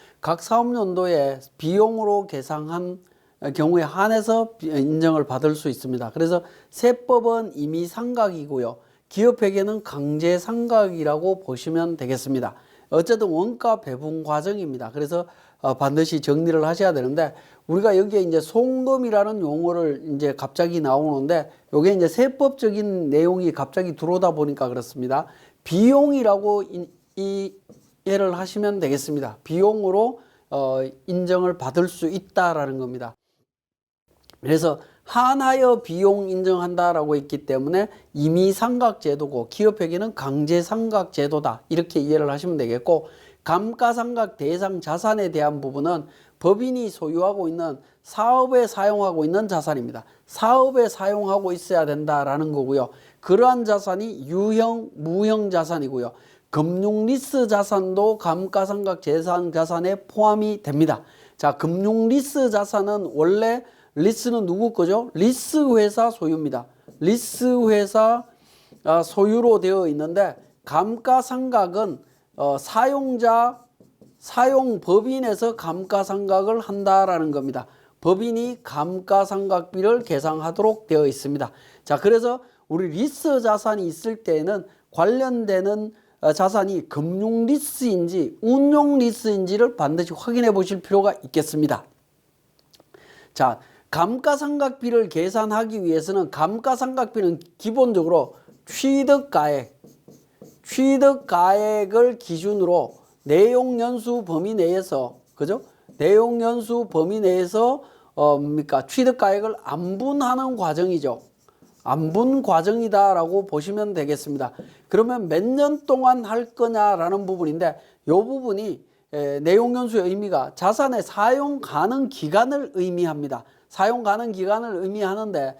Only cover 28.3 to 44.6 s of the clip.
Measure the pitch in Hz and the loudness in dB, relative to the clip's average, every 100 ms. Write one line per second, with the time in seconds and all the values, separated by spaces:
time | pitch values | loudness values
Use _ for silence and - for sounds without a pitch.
28.3 | 175 185 208 208 202 151 143 - 147 127 | -2 -6 -4 -2 0 0 -2 -2 -6 -6
29.3 | 107 - 165 202 214 190 190 233 247 _ | -10 -4 2 2 2 0 2 0 -4 _
30.3 | _ - 139 135 131 135 - - 180 180 | _ -8 -4 -2 -2 -4 -8 -6 -4 0
31.3 | 180 180 180 127 151 180 - 165 190 - | 0 0 -2 -2 0 0 -2 -6 -6 -4
32.3 | - 180 156 139 131 127 127 117 - _ | 0 0 0 -4 -6 -8 -10 -14 -18 _
33.3 | _ _ _ _ _ _ _ _ _ _ | _ _ _ _ _ _ _ _ _ _
34.3 | _ 127 156 165 143 - _ - 240 254 | _ 0 2 2 -2 -10 _ -4 0 2
35.3 | 269 262 262 254 240 240 165 196 202 190 | 2 2 4 4 2 0 2 2 2 -2
36.3 | 185 185 185 175 175 175 165 151 147 143 | -2 0 0 -2 0 2 2 0 -2 -4
37.3 | 143 - 135 139 180 214 - _ 147 151 | -8 -2 -2 0 0 -2 -6 _ -2 2
38.3 | 170 190 190 233 247 240 202 151 143 143 | 4 2 2 0 2 0 0 -4 -2 -4
39.3 | 131 117 - 214 208 165 175 220 - 139 | -6 -6 0 2 2 -2 -4 -6 -6 -4
40.3 | 143 151 175 170 220 226 208 185 - 143 | -2 2 0 0 -4 0 -2 -2 -2 -2
41.3 | 151 147 113 - 165 170 160 143 156 147 | -2 -4 -6 -4 -4 -2 -2 0 2 0
42.3 | 139 175 156 117 120 175 160 - - - | -4 -4 -4 -2 -2 0 0 -2 -20 -20
43.3 | _ - 170 214 233 240 240 240 233 214 | _ -2 -2 -2 -2 0 0 -4 -2 -4
44.3 | - 143 175 | -4 -4 -2